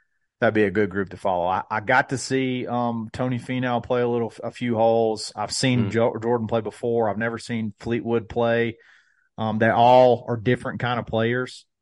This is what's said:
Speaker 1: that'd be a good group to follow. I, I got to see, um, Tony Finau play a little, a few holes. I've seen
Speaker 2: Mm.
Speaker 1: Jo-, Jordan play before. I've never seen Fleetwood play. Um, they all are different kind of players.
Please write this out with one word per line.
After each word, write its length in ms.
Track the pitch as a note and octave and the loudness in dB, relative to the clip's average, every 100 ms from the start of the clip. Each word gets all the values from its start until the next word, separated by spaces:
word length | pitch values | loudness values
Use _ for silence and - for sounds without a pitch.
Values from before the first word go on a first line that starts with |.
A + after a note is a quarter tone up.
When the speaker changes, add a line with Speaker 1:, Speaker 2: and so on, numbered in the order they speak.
| _ _ _ _ | _ _ _ _
Speaker 1:
that'd 140 | A2+ | 0
be 120 | G#2+ G2+ | 4 2
a 60 | |
good 200 | F#2+ G#2 | 2 -2
group 180 | G2 F#2 | -2 -6
to 80 | F2 | -6
follow. 300 | G2+ F2+ F2 | -4 -2 0
I, 160 | F#2 - | -2 -4
I 80 | G#2+ | -6
got 300 | G#2 C3 C3+ | 0 0 0
to 80 | B2+ | -6
see, 480 | - C3+ C3 B2+ G#2 | -4 -2 -2 -4 -4
um, 420 | B2 A#2+ A#2 G#2+ | -2 -2 -4 -8
Tony 280 | - B2+ A#2+ | -6 -4 -4
Finau 420 | A#2+ B2+ B2+ A#2+ | -6 -4 -2 -4
play 200 | - B2 | -2 0
a 60 | A#2+ | 0
little, 260 | A#2+ A2+ - | -2 -4 -8
a 80 | A2+ | -12
few 240 | - B2 A2 | -6 -4 2
holes. 560 | A2+ A#2 A2+ G#2+ - - | 4 4 2 -2 -8 -8
I've 180 | G2+ | -6
seen 320 | - C3+ B2 G#2+ | 0 2 2 0
Speaker 2:
Mm. 60 | |
Speaker 1:
Jo-, 260 | A2+ A#2+ A2+ | 0 0 0
Jordan 240 | A2+ A#2+ A2 | -2 -2 0
play 160 | A#2 | -4
before. 480 | G#2 - B2 A#2 A2 | -4 -6 -2 0 0
I've 80 | G2+ | -2
never 220 | A#2 A2+ | -4 -6
seen 340 | - A#2 A2 - | -6 -6 -6 -8
Fleetwood 500 | A2+ A#2 A#2 A#2 G2+ | -4 -4 0 -2 -2
play. 480 | A#2+ A#2 A#2 A#2 A2+ _ _ _ _ _ - | -2 2 2 0 -4 _ _ _ _ _ -6
Um, 180 | A2 G#2+ | -4 2
they 120 | A2 | 2
all 560 | G#2+ A#2+ B2+ B2+ A#2 - | 6 8 8 8 4 0
are 100 | A#2+ | -2
different 420 | G#2 B2 C3 G2 | 0 0 -2 -4
kind 200 | B2 A#2+ | -4 -4
of 80 | G#2 | -2
players. 580 | A2 A2+ B2 B2+ - _ _ | 0 0 0 -4 -10 _ _